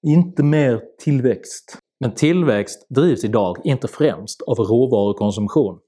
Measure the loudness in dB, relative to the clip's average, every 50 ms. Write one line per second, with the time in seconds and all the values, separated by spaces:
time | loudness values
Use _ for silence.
0 | 2 4 4 4 4 2 0 0 0 2 4 2 2 2 0 -2 -4 -12 -20 _
1 | -4 -2 -2 2 2 0 0 0 -6 -16 -16 -16 _ -20 -20 -20 _ _ _ _
2 | -6 -6 -2 0 0 2 2 2 2 2 0 0 -2 -6 -10 -18 _ _ 0 2
3 | 2 2 2 0 -2 0 0 0 0 0 -4 -4 -2 -2 -2 -2 -2 -8 -4 0
4 | 0 0 0 -2 -10 -14 -14 _ -4 -4 -2 -2 0 2 2 2 2 2 2 2
5 | 2 0 0 0 -2 -2 -2 -2 -4 -2 0 0 0 0 -4 -10 _